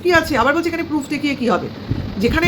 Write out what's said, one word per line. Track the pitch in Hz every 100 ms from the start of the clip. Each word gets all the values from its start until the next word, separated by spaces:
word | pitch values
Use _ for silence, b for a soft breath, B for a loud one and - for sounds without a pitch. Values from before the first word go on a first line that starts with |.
কি | 349
আছে? | 339 320 208
আবার | 247 302
বলছে | 339
এখানে | 330
প্রুফ | 330 302 -
দেখিয়ে | 294 285 277
কি | 240
হবে? | 180 107 - - - - -
যেখানে | 226 302